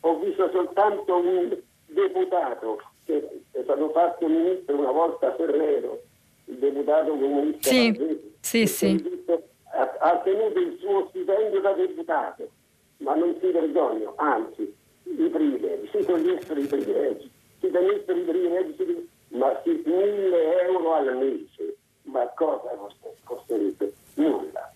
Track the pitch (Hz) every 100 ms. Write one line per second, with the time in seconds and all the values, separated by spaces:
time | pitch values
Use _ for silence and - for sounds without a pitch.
0 | 165 156 190 175 190 180 175 - 208 202
1 | - 180 175 185 175 - - _ _ 160
2 | 196 185 180 180 143 117 113 110 - _
3 | - 151 - - - - 127 143 151 156
4 | 175 - 165 165 170 185 - 143 143 143
5 | 165 165 131 160 165 147 156 139 - -
6 | - _ _ _ - 123 139 139 147 151
7 | 156 147 139 143 302 302 - 254 233 208
8 | 156 147 - - - 233 214 - 196 -
9 | 349 359 - 165 - _ - - 131 -
10 | 156 175 185 202 220 185 175 - 190 196
11 | - 185 180 196 220 196 202 320 370 -
12 | 339 320 - - - _ _ _ _ _
13 | - 151 175 165 185 165 160 156 151 110
14 | 107 - 151 117 110 - - - _ _
15 | - 302 330 - 302 269 220 208 - 214
16 | 196 175 165 185 - 147 139 143 - -
17 | - 104 - _ _ _ 190 - 190 415
18 | 403 349 339 330 349 359 349 302 370 339
19 | - _ _ 247 262 - - 339 151 180
20 | 202 208 190 175 160 180 180 185 165 160
21 | 135 127 135 127 - _ 82 - _ _
22 | - 131 120 - 156 139 120 113 104 -
23 | 113 - - 107 - 113 101 - 101 -
24 | - - 311 113 - - -